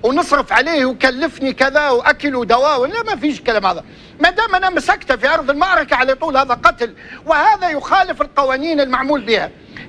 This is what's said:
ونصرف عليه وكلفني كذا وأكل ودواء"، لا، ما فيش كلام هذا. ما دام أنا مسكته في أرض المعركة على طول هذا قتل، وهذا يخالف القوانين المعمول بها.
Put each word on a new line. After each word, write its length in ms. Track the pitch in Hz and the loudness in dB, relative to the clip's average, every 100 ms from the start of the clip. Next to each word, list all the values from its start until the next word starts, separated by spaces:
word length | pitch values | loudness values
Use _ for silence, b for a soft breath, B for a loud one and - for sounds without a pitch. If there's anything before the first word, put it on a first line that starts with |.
ونصرف 500 | 220 285 - 285 - | -2 0 0 0 2
عليه 320 | 226 285 320 254 | 0 2 0 0
وكلفني 680 | 254 262 254 311 - 269 | 0 -2 0 -4 -4 -6
كذا 360 | - 269 285 294 | 0 0 2 2
وأكل 460 | 240 - 285 294 262 | 2 2 0 -2 -2
ودواء"، 500 | 226 240 285 277 262 | 2 2 4 2 0
لا، 180 | 440 | -2
ما 120 | 440 330 | -4 -4
فيش 260 | 302 254 | -4 -2
كلام 240 | - 220 196 | -2 0 0
هذا. 180 | 170 B B B - | -2 B B B -2
ما 60 | 330 | 0
دام 260 | 370 453 370 | 0 0 0
أنا 140 | 370 | 0
مسكته 460 | 339 - - - 247 | 0 -2 -2 -2 -2
في 140 | 254 | 0
أرض 200 | 320 269 | 0 -2
المعركة 460 | 285 370 349 285 262 | -2 0 0 0 0
على 200 | 262 262 | 0 -2
طول 220 | 320 269 | 0 0
هذا 160 | 269 | 0
قتل، 400 | 240 330 - 233 B B B 294 | 0 0 0 -4 B B B -2
وهذا 440 | 302 370 403 359 | 2 2 2 0
يخالف 520 | 294 - 381 370 302 | -4 0 0 2 -2
القوانين 580 | 285 - 262 262 320 302 | -4 0 0 0 -2 0
المعمول 420 | 269 247 269 294 | 0 -2 0 -2
بها. 280 | 214 214 160 - B B | 0 -2 -2 -8 B B